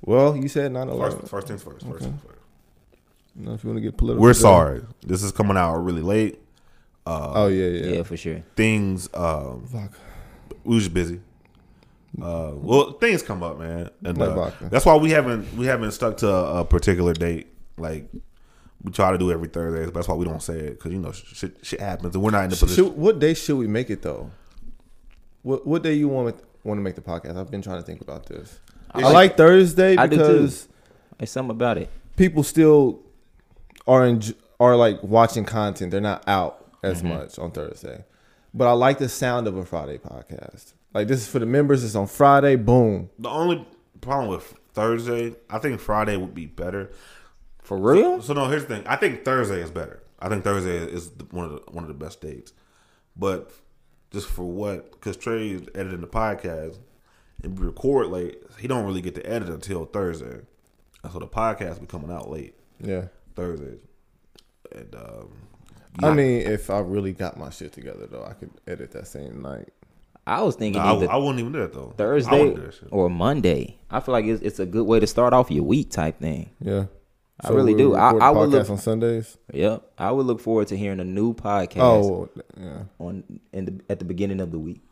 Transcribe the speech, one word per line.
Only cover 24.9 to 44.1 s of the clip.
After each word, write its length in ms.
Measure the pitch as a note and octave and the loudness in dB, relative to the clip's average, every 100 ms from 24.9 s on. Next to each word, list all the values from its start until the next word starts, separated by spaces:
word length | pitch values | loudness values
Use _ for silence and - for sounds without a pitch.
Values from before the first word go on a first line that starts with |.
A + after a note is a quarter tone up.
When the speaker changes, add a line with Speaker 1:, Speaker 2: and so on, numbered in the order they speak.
| - - - - _ | -20 -20 -20 -20 _
Speaker 1:
What, 220 | B2+ C3 - | -6 -4 -2
what 180 | E3 | -2
day 100 | D#3+ | 0
you 140 | D3+ D3 | 0 0
want, 280 | C3+ A#2+ A2 - _ | 0 -2 -6 -16 _
wanna 180 | G#2+ G#2 | -6 -4
make 140 | G2 F2 | -4 -8
the 60 | |
podcast? 360 | E2+ E2+ D#2 F2 | -8 -10 -8 -10
I've 140 | F#2 | -10
been 100 | G2+ | -10
trying 160 | G2 F2 | -8 -10
to 40 | |
think 180 | E2+ E2+ | -12 -16
about 240 | - C#2+ - | -14 -16 -14
this. 340 | - - - - - - | -16 -16 -20 -20 -20 -12
Speaker 3:
I 80 | - | 2
Speaker 1:
I 40 | |
Speaker 3:
like 100 | C3 | 8
Speaker 1:
like 240 | D#3+ F#3+ - | 10 8 10
Thursday 580 | D#3+ F#3 F3+ E3 F#3 F#3 | 10 10 8 6 4 6
Speaker 3:
I 120 | E3 | 6
do 100 | D3+ | 6
too. 60 | |
Speaker 1:
because 440 | D3+ D3 C#3+ A#2+ - _ _ _ _ - | 6 6 4 -2 -16 _ _ _ _ -12
Speaker 3:
There's 120 | A2+ | -10
something 220 | - C3 A2+ | -8 -6 -2
about 220 | A#2+ G2+ | 0 0
it. 120 | - - - - | -4 -12 -14 2
Speaker 1:
people 280 | F#3 D#3 | 2 4
still 580 | C#3+ - D#3 D3+ C3+ - - _ _ _ _ _ - - - | 0 4 8 8 6 0 -12 _ _ _ _ _ -20 -12 4
are 180 | C3 B2+ | 6 6
in, 160 | A#2+ G#2 A2+ _ _ | 2 -2 -10 _ _
are, 160 | A#2+ B2 | 6 8
like, 260 | A#2 G#2 | 6 2
watching 420 | G2 A2 A#2 - G2 | 2 4 4 2 -4
content. 460 | A2+ G#2 F#2+ F#2 | -2 -2 -4 -4
They're 100 | F#2+ | -4
not 260 | G#2 F#2+ - | -2 -4 0
out 400 | G2 E2+ - - _ | 0 0 -6 -20 _
as 160 | G2 F2 | -6 -4
Speaker 3:
Mm-hmm. 100 | F2 | -4
Speaker 1:
much 300 | E2 C#2 - | -6 -8 -12
on 120 | E2+ | -12
Thursday. 520 | D#2+ D2+ - - B1+ - _ _ _ _ | -10 -12 -12 -16 -18 -20 _ _ _ _
But 140 | - B2 | 0 4
I 40 | |
like 260 | A#2+ B2+ C#3 | 6 4 2
the 120 | C3 | -2
sound 380 | - B2+ B2 A2+ | -4 -4 -2 -4
of 80 | F#2+ | -6
a 80 | F2+ | -8
Friday 320 | E2+ C#2+ D2 | -8 -8 -12
podcast. 760 | - B1+ A#1+ - - - - _ _ | -14 -18 -16 -18 -18 -20 -20 _ _
Like, 140 | A2 G#2+ | -6 -2
this 120 | C3 | -2
is 60 | A2+ | -2
for 120 | B2+ | -4
the 60 | A2+ | 0
members. 380 | C3 D3 C#3 | 2 4 2
It's 120 | A#2+ G#2 | 2 -4
on 120 | G2 | -4
Friday. 480 | - C#3 C#3 C#3+ C3 | 4 8 8 6 4
Boom. 540 | A2 B2+ A2+ G2 F2+ _ | 6 6 6 2 -6 _
Speaker 2:
The 100 | A#2 | -8
only 360 | C#3 E3+ E3+ - _ _ _ | -2 0 -2 -4 _ _ _
problem 260 | B2 | -6